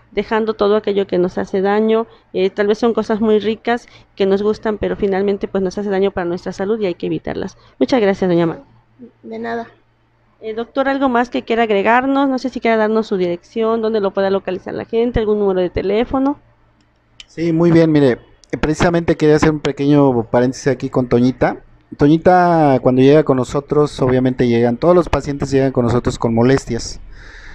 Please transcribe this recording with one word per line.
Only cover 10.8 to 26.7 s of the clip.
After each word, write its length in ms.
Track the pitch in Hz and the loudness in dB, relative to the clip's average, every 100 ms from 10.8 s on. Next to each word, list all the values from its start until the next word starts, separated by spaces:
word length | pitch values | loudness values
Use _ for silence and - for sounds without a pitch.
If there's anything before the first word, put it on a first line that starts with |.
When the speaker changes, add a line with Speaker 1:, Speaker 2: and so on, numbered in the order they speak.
| 269 | -2
Speaker 1:
¿algo 200 | 269 262 | -2 0
más 200 | 233 247 | 0 -2
que 140 | 254 | -4
quiera 220 | - 226 | -2 0
agregarnos? 640 | 233 196 202 240 262 277 277 | 0 0 2 2 2 0 0
No 100 | 254 | -2
sé 120 | 262 | -4
si 100 | 240 | -4
quiera 160 | 233 220 | -2 0
darnos 320 | 214 220 220 | 0 0 -2
su 80 | 196 | -2
dirección, 640 | 180 175 - 226 220 226 | -2 -4 -8 -4 -2 0
dónde 160 | 220 220 | -2 -2
lo 140 | 196 | -2
pueda 180 | 196 196 | 0 0
localizar 440 | 196 190 185 - | -2 -4 -8 -8
la 100 | - | -10
gente, 340 | - 226 247 240 | -4 -2 0 0
algún 220 | 214 214 | 0 0
número 200 | 202 185 | 0 0
de 100 | 180 | -2
teléfono. 680 | - 185 208 233 262 269 294 _ _ _ _ _ _ _ - - | -2 -2 -2 -2 0 -2 -4 _ _ _ _ _ _ _ -20 -18
Speaker 3:
Sí, 260 | - 170 | -6 -2
muy 200 | 160 170 | 2 4
bien, 180 | 165 160 | 6 4
mire, 280 | 151 139 117 - _ _ | 4 4 2 -6 _ _
eh, 40 | 147 | -4
precisamente 580 | 147 156 180 170 165 160 | -4 0 0 2 0 2
quería 180 | 151 | 4
hacer 160 | 151 160 | 4 2
un 80 | 151 | 0
pequeño 640 | 147 139 143 147 139 120 110 | -2 -2 2 4 4 2 0
paréntesis 380 | 120 127 131 143 | 0 0 0 -2
aquí 200 | 127 131 | -2 -2
con 200 | - 123 | -4 0
Toñita. 480 | 120 123 131 160 - - _ _ - | 2 2 2 -2 -2 -12 _ _ 0
Toñita, 840 | 147 160 180 180 175 165 147 127 | 2 4 4 4 4 4 2 2
cuando 180 | 131 127 | 2 4
llega 240 | 131 151 | 6 6
con 140 | 147 131 | 4 0
nosotros, 600 | 123 147 143 147 147 - | -2 -6 -2 0 0 0
obviamente 440 | 131 127 127 127 123 | 0 2 0 0 0
llegan, 300 | 117 120 120 | 2 2 2
todos 180 | 160 | 2
los 140 | 180 160 | 2 2
pacientes 420 | 143 143 143 135 | -2 -4 -8 -2
llegan 220 | 135 135 | 0 0
con 140 | 127 120 | 0 0
nosotros 320 | 120 123 - | 0 -2 -2
con 160 | 120 | -2
molestias. 680 | 113 123 135 - | 2 2 2 -2